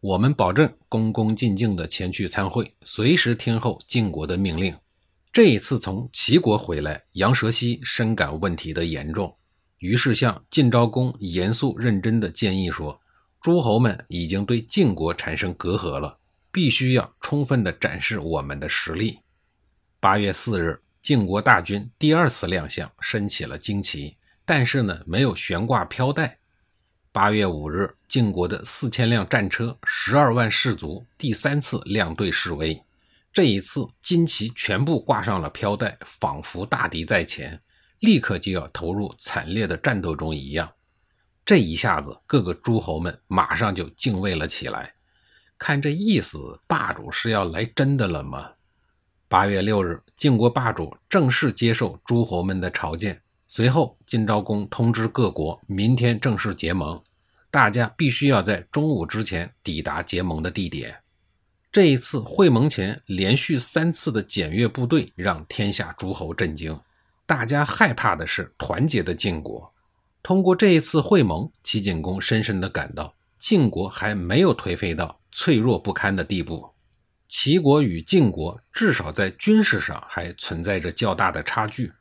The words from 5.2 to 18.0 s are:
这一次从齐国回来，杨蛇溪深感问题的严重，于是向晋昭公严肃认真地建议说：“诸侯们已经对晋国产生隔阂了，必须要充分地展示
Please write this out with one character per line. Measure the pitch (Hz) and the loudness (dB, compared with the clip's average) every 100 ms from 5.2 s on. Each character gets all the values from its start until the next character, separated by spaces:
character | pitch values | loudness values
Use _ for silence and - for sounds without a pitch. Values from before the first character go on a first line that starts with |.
| _ | _
这 | - | 6
一 | 214 110 | 8 6
次 | - 123 | 2 -2
从 | - 95 - | -2 -6 -6
齐 | - - 120 | -2 4 4
国 | 117 104 | 4 0
回 | - 78 | 0 -4
来， | 76 76 _ | -4 -8 _
杨 | - 95 | 0 2
蛇 | 127 110 | 2 2
溪 | 113 120 117 | 0 -2 -4
深 | 127 - 113 | -4 -2 0
感 | 110 - 78 | 0 -2 -2
问 | 95 | -2
题 | 85 82 | -4 -6
的 | 78 | -4
严 | 85 76 76 | -4 -4 -6
重， | 80 95 _ _ _ _ _ | -6 -6 _ _ _ _ _
于 | 92 120 | -2 0
是 | 135 | 2
向 | 110 123 104 _ | 2 0 -2 _
晋 | - 131 | 4 6
昭 | 120 120 | 6 4
公 | 127 127 - | 2 -2 -4
严 | 98 85 92 | -4 -2 0
肃 | 117 139 107 | 0 -2 0
认 | 120 101 | 0 0
真 | 110 113 | 2 0
地 | 104 | -2
建 | - 104 | -2 -2
议 | 95 90 | 0 -2
说 | - 78 - _ _ _ _ | -4 -8 -10 _ _ _ _
：“诸 | - 175 | 2 2
侯 | 120 110 | 4 4
们 | 123 90 - | 2 0 -8
已 | 87 82 | -6 -2
经 | 98 | -2
对 | 101 120 | 0 -2
晋 | 113 - 156 | -2 2 2
国 | 85 80 | 2 -2
产 | 85 - | -2 -6
生 | 78 92 | -4 -4
隔 | 85 85 | -4 -2
阂 | 101 85 69 | -2 -2 -6
了， | 73 - _ _ _ | -8 -12 _ _ _
必 | - 156 | 0 2
须 | - 131 | 2 2
要 | 127 - _ | 2 0 _
充 | - 147 | -4 -2
分 | 139 131 | 2 2
地 | 95 | 2
展 | - - | -2 -4
示 | 95 | -2